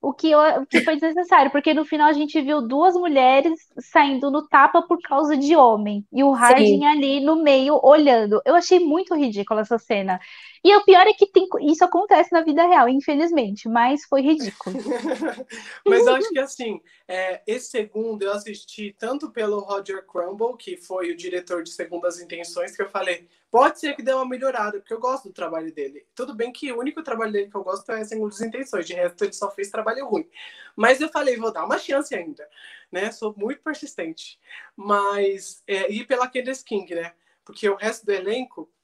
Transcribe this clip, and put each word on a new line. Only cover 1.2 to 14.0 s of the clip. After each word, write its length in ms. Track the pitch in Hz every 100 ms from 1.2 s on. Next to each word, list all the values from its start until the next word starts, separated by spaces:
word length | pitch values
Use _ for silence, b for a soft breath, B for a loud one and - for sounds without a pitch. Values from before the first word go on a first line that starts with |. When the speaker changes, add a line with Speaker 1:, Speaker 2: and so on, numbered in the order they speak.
| 349 359 277
Speaker 1:
porque 220 | 285 302
no 100 | 302
final 240 | 302 311 302
a 60 |
gente 260 | 294 302 311
viu 220 | 269 302
duas 320 | 226 262 349
mulheres 600 | 359 359 277 254 269 320 320 _ -
saindo 500 | - 330 285 269 277
no 180 | 277 302
tapa 360 | - 285 339
por 180 | 339 349
causa 340 | - 277 302 302
de 200 | 285 320
homem. 500 | 254 220 208 208 202
E 100 | -
o 80 | 277
Speaker 2:
Sim. 500 | 262 240 254 214 202
Speaker 1:
Harding 20 | 294
ali 340 | 302 269 277
no 180 | 277 320
meio 380 | 302 269 262 294
olhando. 560 | 269 302 294 233 214 208 -
Eu 80 |
achei 260 | 339 349 370
muito 360 | 339 311 381 320
ridícula 460 | 277 208 202 214
essa 180 | 214 233
cena. 400 | _ 214 190 185 B B B B
E 120 | 339 403
o 100 | 415
pior 220 | 381 392
é 60 |
que 120 | 415 403
tem 180 | - 370
co-, 100 | -
isso 240 | 285 311
acontece 480 | 359 349 403 302 349
na 100 | 339
vida 240 | 330 294 349
real, 200 | 359 240
infelizmente, 800 | 269 277 285 339 330 220 208 220
mas 380 | 233 240 285